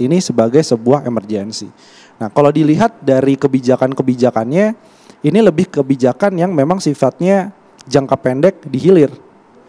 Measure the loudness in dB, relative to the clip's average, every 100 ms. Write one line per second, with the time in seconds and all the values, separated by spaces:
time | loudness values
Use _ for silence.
0 | 0 -2 0 -2 2 0 2 0 2 0
1 | -2 -6 -6 -8 -8 -12 -16 -20 -20 -20
2 | -20 -12 -4 0 2 2 2 2 0 -2
3 | 0 2 2 0 0 0 0 0 0 -2
4 | -4 0 0 0 -2 0 -2 -4 _ _
5 | -20 _ 0 2 2 2 -2 -2 -2 0
6 | 0 0 -2 -2 -2 0 0 -2 -4 -2
7 | -2 0 0 0 -2 -12 _ -20 -2 -2
8 | 0 -2 -2 0 0 0 -6 -2 4 4
9 | 2 -2 -20 _ _ _